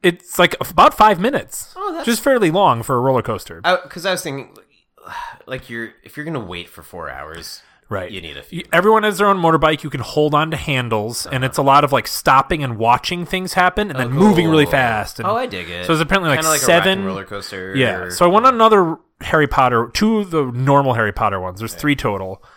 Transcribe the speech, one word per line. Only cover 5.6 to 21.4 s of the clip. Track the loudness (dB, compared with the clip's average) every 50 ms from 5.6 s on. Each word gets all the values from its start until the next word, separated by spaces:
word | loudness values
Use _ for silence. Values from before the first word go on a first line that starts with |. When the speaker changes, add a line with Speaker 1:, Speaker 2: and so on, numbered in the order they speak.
| -12 -12
Speaker 2:
you're, | -12 -10 -10 -12 -14 _ _
if | -18 -16
you're | -12 -10
gonna | -8 -8 -8
wait | -8 -8 -10 -12 -12 -14
for | -18 -20 -20
four | -18 -14 -14 -12 -12
hours, | -12 -12 -14 -14 -14 -14 -14 -16 -18 -18 _ _ _ _ _ _
Speaker 1:
Right. | -8 -8 -8 -8
Speaker 2:
you | -12 -14
need | -14 -14 -16
a | -16 -18
few. | -14 -12 -12 -10
Speaker 1:
Y-, | _
everyone | -2 2 4 4 4 4 2
has | 0 0
their | 0 2
own | 2 2 2
motorbike. | 2 0 0 2 0 0 0 0 -6
You | -8
can | -8 -8
hold | -8 -4 -2 0 0 2 2
on | 0 0 0
to | -4
handles, | -8 -6 -4 -4 -2 -2 -2 -2 -2 -2 -4 -6 -8 -8
and | -6 -4
Speaker 2:
Uh-huh. | -4 -4
Speaker 1:
it's | -2 -2
a | 0 2
lot | 6 6 6 6
of, | 4
like, | 0 0 -2
stopping | -2 -10 -4 0 4 4 4 4 2 -4 -4 -4
and | -6 -6
watching | -2 2 2 2 2 2 -6 -8 -8 -6
things | -6 -6 -6 -6 -4 0
happen, | 2 2 2 2 0 -4 -4
and | -4
Speaker 2:
Oh, | -4 -4
Speaker 1:
then | -2
moving | 2 4 6 6 4 4 2
really | 2 4 4 4
Speaker 2:
cool. | 4
Speaker 1:
fast. | 2 0 0 0 0 -2 -4 -8 -8 -6
And | -4
Speaker 2:
Oh, | -4 -2
I | -2 -4
dig | -6 -8 -10 -10 -10
it. | -10 -8 -2
Speaker 1:
so | -2
it's | 0 0
apparently, | 0 0 0 0 2 0
like, | 0 0
Speaker 2:
Kinda | 2 0
like | 0 0
a | 2
Speaker 1:
seven | 4 4 4 4 2
Speaker 2:
rock | 0 0
and | -4
roller | -6 -8 -8 -10
coaster. | -10 -12 -12 -12 -10 -12 -10 -10 -6 -2
Speaker 1:
Yeah. | 0 0 0 0 -4 -6 -8
So | 0 2 2
I | 4
went | 4 6 4
on | 4 4
another | 6 6 6 6 6 4 2 0 -6 _ _ _ _
Harry | -6 0 2 2 2
Potter, | 2 2 2 2 4 4 2 0 0
two | -2 0 2 2 2 0
of | -2 -2
the | -2 -2 -2
normal | -2 -2 -2 2 4 4 4 4 2 2
Harry | 0 0 -2
Potter | -2 -2 -2 -2 -2 -2